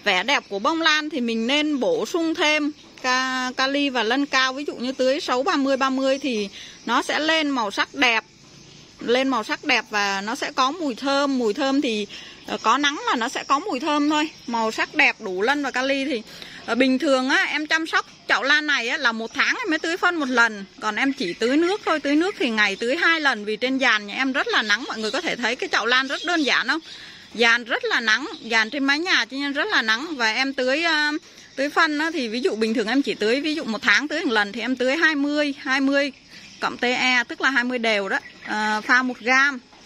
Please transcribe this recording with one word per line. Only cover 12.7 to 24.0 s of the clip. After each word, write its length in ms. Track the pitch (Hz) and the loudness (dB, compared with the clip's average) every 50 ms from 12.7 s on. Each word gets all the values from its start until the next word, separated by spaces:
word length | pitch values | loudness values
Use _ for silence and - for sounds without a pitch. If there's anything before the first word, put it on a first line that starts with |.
| 202 269 | 2 4
nắng 240 | 294 285 285 339 494 480 | 2 0 0 0 -2 -2
là 60 | 403 | -2
nó 140 | 262 220 190 | 0 -2 -4
sẽ 140 | - 254 226 | -4 -6 -2
có 160 | - 285 277 | 0 0 0
mùi 200 | 359 427 330 254 | 0 -2 -4 -4
thơm 300 | 262 320 294 294 294 294 | -2 0 0 0 2 2
thôi. 200 | 311 302 302 302 - - - - | 0 0 0 -2 -6 -12 -10 -6
Màu 240 | 240 233 226 220 | -2 -2 -2 -2
sắc 240 | - - 311 - - | 0 -2 -4 -4 -2
đẹp, 200 | 311 285 254 233 - | -2 -2 -2 -2 -2
đủ 220 | 214 196 185 180 | -8 -6 -4 -2
lân 220 | 202 240 277 294 285 | 0 0 0 0 -2
và 80 | 262 | -4
kali 340 | - 247 254 269 277 277 269 | -4 -2 -2 0 -2 -2 -2
thì, 160 | 277 294 220 220 - - - - - - - - | -4 -4 -6 -8 -10 -18 -18 -18 -18 -18 -16 -6
ờ, 100 | - 226 | -4 0
bình 240 | 233 262 262 262 254 | 2 4 4 4 2
thường 300 | 330 302 269 262 254 262 | 2 2 2 2 2 2
á, 140 | 302 370 381 | 2 2 2
em 240 | 320 - 294 311 302 | 0 -2 -4 -2 0
chăm 200 | 330 320 320 320 | 0 -2 0 0
sóc 180 | - 370 403 - - - - - | -2 -2 -2 -2 -14 -20 -2 0
chậu 160 | 294 208 214 | 0 0 4
lan 240 | 269 294 302 302 302 | 2 2 2 2 0
này 220 | 285 262 233 233 | -2 0 0 -2
á, 80 | 277 320 | -4 0
là 140 | 277 240 | 0 -2
một 220 | 226 220 226 226 - | -2 -2 -8 -8 -2
tháng 220 | 285 240 220 277 | 0 0 2 2
em 140 | 427 494 415 | -2 0 -2
mới 100 | 311 320 | -2 -2
tưới 180 | - 330 330 349 | 0 -2 -2 2
phân 180 | - 349 359 | 0 0 2
một 140 | 330 294 254 | 0 -2 0
lần. 360 | 262 240 233 226 220 202 196 - - - | 2 4 2 2 2 -4 -14 -14 -14 -6
Còn 140 | - 214 208 | -6 -4 -2
em 180 | 214 247 277 262 | 0 0 -2 -2
chỉ 200 | - 240 175 175 | -2 -4 -6 -4
tưới 240 | - 220 233 262 294 | -2 0 2 2 2
nước 240 | 339 339 381 415 - | 2 2 0 -2 0
thôi. 140 | 415 330 311 | 0 -2 0
Tưới 160 | - 285 285 | 0 2 2
nước 200 | 302 339 381 415 - | 2 2 0 0 -2
thì 100 | 392 254 | -2 -2
ngày 260 | 220 214 208 202 196 | 2 2 2 2 0
tưới 220 | - 233 233 262 339 | -2 0 -2 0 2
hai 240 | 349 349 330 320 | 2 2 2 2
lần 240 | 302 277 247 214 208 | 2 0 0 0 -2
vì 100 | 202 214 | -4 -4
trên 220 | 214 - 254 269 269 | -2 -2 -2 0 2
giàn 300 | 262 247 226 208 | 2 2 2 2